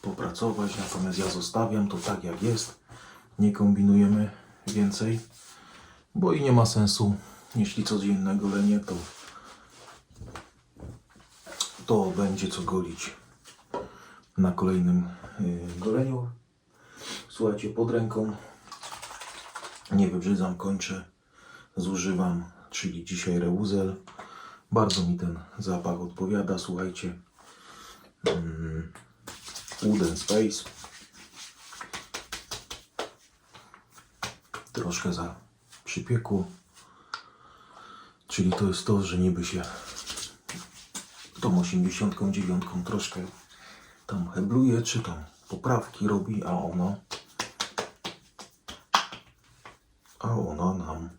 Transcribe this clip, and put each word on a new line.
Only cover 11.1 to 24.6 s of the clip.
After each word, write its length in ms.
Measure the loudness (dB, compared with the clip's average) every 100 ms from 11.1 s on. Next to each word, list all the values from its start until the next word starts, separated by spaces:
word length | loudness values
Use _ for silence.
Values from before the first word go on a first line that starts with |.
| -20 -20 -20 -18 -6 -6 -6 2
to 180 | 2 2 0
będzie 320 | 0 0 -4
co 140 | -4
golić 480 | -2 -2 -2 -8 -12 -12 -20 _ -20 -20 _ -10 -10 -16 -20 -20 _ 2
na 140 | 2
kolejnym, 560 | 4 2 4 4 4 2 -6 -14 -4
y, 200 | -2 -2 -6 -4
goleniu. 500 | 0 2 2 -2 -6 -10 _ _ _ _ -20 -16 -12 -12 -14
Słuchajcie, 420 | -2 0 0 -4
pod 200 | 0 2
ręką 460 | 2 0 0 -2 -4 -14 -20 -20 -16 -14 -14 -14 -14 -16 -16 -16 -14 -14 -16 0
nie 160 | 4 4
wybrzydzam, 480 | 2 2 2 2 -2
kończę, 480 | -2 -2 -4 -8 -10 _ _ _ -20 -20 -12 -6
zużywam, 680 | -4 -2 0 2 2 0 -4 -16 -12
czyli 340 | -6 -6 -6
dzisiaj 340 | -8 -4 0 2
Reuzel. 580 | 2 2 2 2 0 -4 -12 -18 -18 -18 -20 -20